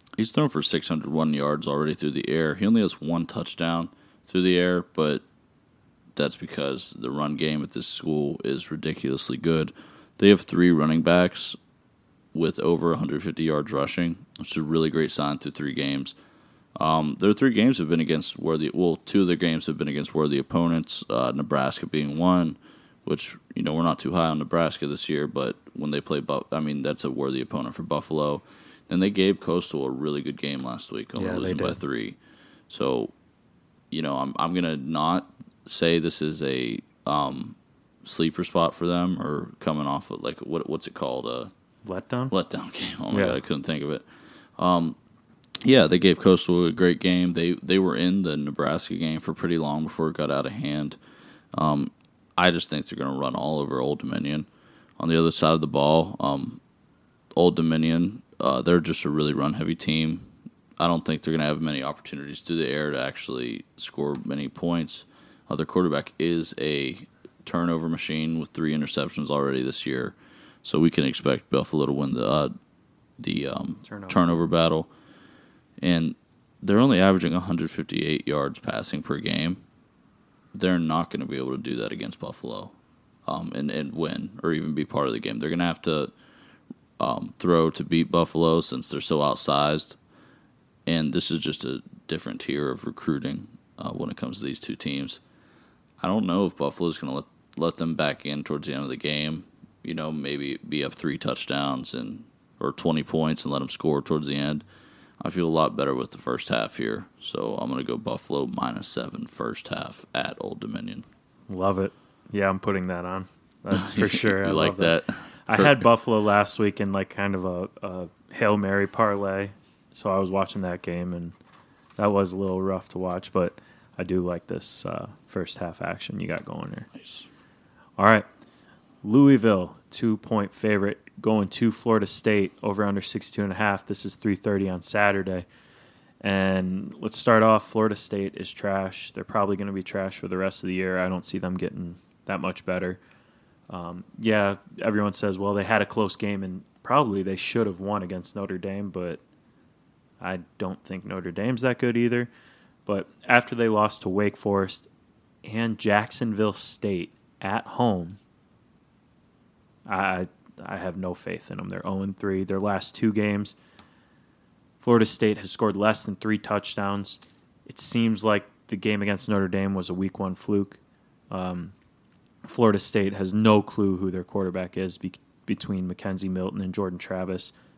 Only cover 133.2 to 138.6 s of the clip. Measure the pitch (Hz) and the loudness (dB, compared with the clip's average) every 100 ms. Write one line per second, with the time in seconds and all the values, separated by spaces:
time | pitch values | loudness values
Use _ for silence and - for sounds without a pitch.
133.2 | - - 101 92 104 98 - 101 101 - | -6 -4 -4 0 0 0 -2 -6 -4 -4
134.2 | 110 95 113 98 98 90 - 107 101 98 | -2 0 0 0 0 -4 -2 2 4 2
135.2 | 95 92 87 - - - - _ _ _ | 0 -4 -6 -18 -20 -20 -20 _ _ _
136.2 | 101 98 95 95 92 92 104 - 110 - | 0 2 2 2 0 -2 -6 -8 -4 0
137.2 | - 110 110 110 - 113 107 104 - 101 | 6 8 8 6 4 0 0 0 -4 -4
138.2 | 98 - 95 - | -4 -6 -10 -6